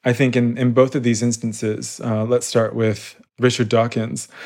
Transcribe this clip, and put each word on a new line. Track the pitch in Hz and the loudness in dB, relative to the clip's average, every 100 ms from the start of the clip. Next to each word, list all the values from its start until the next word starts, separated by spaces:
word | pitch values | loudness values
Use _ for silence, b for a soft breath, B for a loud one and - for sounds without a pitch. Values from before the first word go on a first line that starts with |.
I | 127 | 0
think | 120 131 123 | 2 2 2
in, | 120 117 | 0 2
in | 127 | 2
both | 120 131 143 | 4 4 2
of | |
these | 120 107 | 0 0
instances, | 120 113 117 107 110 107 - - | 0 -2 -6 -4 -4 -4 -8 -8
uh, | 123 110 | -4 -2
let's | 113 123 - | 0 0 0
start | 120 110 117 | 0 0 0
with | 113 101 - - _ - | 0 -2 -10 -20 _ 0
Richard | 123 123 110 | 0 2 2
Dawkins. | 113 117 117 113 113 - B | 2 2 -2 -4 -8 -12 B